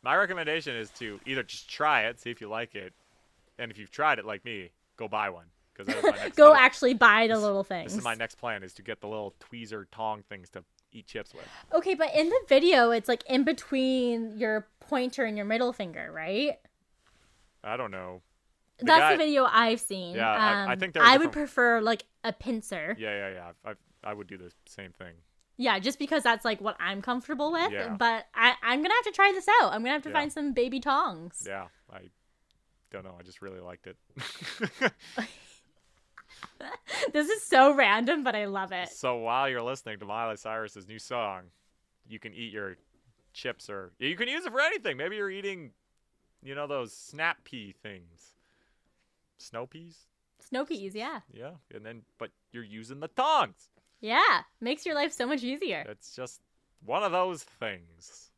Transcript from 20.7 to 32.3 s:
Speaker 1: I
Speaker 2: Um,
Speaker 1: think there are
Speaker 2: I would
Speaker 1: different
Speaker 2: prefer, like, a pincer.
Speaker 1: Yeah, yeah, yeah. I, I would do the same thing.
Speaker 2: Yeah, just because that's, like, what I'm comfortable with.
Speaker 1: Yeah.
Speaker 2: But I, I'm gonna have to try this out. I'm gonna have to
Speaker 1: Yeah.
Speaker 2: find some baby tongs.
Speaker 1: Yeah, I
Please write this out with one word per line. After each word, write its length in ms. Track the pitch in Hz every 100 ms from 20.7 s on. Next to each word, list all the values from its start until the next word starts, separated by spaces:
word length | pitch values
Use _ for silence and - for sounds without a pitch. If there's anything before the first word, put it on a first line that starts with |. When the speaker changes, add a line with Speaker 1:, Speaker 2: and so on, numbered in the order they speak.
Speaker 1:
I 20 |
Speaker 2:
Um, 40 | 190
Speaker 1:
think 140 | 185
there 80 | 165
are 40 | 233
Speaker 2:
I 60 | 269
would 20 | 320
Speaker 1:
different 20 |
Speaker 2:
prefer, 480 | 294 285 - 240 233
like, 240 | 220 226 - _
a 80 | 226
pincer. 640 | - - 226 - 180 156 220
Speaker 1:
Yeah, 300 | - 101 98
yeah, 240 | 92 87 85
yeah. 80 | 107 104 _ _
I, 60 | -
I 40 |
would 120 | 104 92
do 80 | 95
the 140 | 90 _ _
same 260 | - 95
thing. 220 | - 90 85 _ _ _ -
Speaker 2:
Yeah, 200 | 247 196
just 180 | 208 277
because 240 | 285 311
that's, 220 | 247 226
like, 160 | 233 208
what 160 | 202 -
I'm 220 | 175 196
comfortable 480 | 196 247 247 285 294
with. 180 | 330 349
Speaker 1:
Yeah. 160 | 202 190 202
Speaker 2:
But 300 | 233 226 -
I, 200 | - 233 247
I'm 180 | - 262
gonna 120 | 339
have 100 | 453
to 60 | 453
try 180 | 381 392
this 140 | 381 381 440
out. 120 | 262
I'm 100 | 214
gonna 80 | 233
have 80 | 294
to 60 | -
Speaker 1:
Yeah. 40 |
Speaker 2:
find 180 | 311 294
some 200 | 311 294
baby 260 | 254 233 262
tongs. 640 | 285 269 330 170 170 - 107
Speaker 1:
Yeah, 200 | 98 87 _ _
I 160 | 95 92 _ _